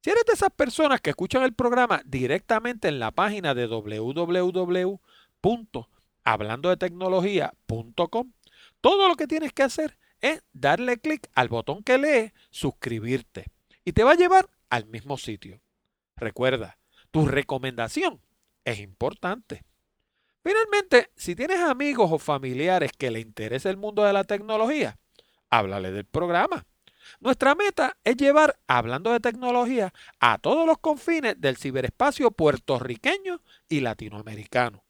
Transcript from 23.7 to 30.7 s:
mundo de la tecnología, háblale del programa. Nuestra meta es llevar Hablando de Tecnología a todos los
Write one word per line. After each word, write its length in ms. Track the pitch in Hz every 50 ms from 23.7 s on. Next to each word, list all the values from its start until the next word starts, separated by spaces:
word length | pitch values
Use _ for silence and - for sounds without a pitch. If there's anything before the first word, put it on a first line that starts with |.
| 190
mundo 280 | 196 202 214 208 208 208
de 100 | 202 196
la 100 | 196 196
tecnología, 760 | - 208 202 208 214 220 214 220 233 302 302 220 117 104 _ _ _ _ _ _ _ _ _ _ _
háblale 420 | - 117 104 95 95 101 92 92
del 140 | 92 101 101
programa. 580 | _ - 147 175 175 170 175 214 339 370 285 - _ _ _ _ _ _ _ _ - - _
Nuestra 340 | - 233 262 - - 269 277
meta 440 | 339 415 403 - - 294 254 370 _ _
es 120 | 214 254
llevar 420 | 240 285 277 285 302 311 294 269 _ _
Hablando 460 | - 127 123 113 113 123 143 185 226
de 80 | 240 233
Tecnología 720 | 220 240 233 247 254 247 240 247 247 233 262 240 202 185 _ - - - - _
a 200 | - 120 - 240
todos 280 | - 151 240 311 330
los 120 | 330